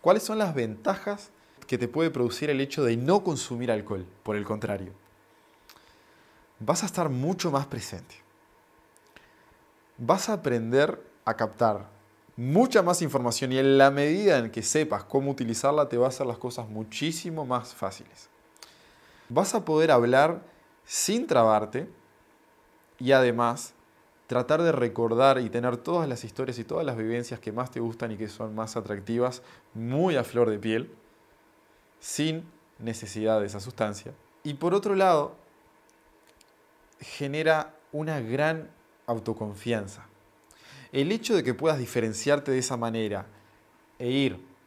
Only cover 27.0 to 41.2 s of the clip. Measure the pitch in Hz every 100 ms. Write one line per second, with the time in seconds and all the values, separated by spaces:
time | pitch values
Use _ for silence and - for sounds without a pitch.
27 | 110 120 120 117 - 110 127 120 117 113
28 | 117 104 107 - 110 107 110 117 101 101
29 | 101 117 123 123 - - _ 113 117 135
30 | 185 143 117 120 113 104 113 113 - -
31 | _ _ _ _ _ _ _ _ _ _
32 | - - 156 160 170 _ _ _ 113 113
33 | 107 107 110 110 101 101 101 - 107 101
34 | - - _ _ - 139 170 196 202 190
35 | 190 160 147 - _ _ _ _ _ _
36 | _ _ _ _ _ _ _ _ _ _
37 | - - 139 147 156 156 - - _ 151
38 | 156 151 113 131 151 160 156 _ _ _
39 | - 117 101 110 107 101 120 110 98 -
40 | - _ _ _ _ - - - - 135
41 | 147 226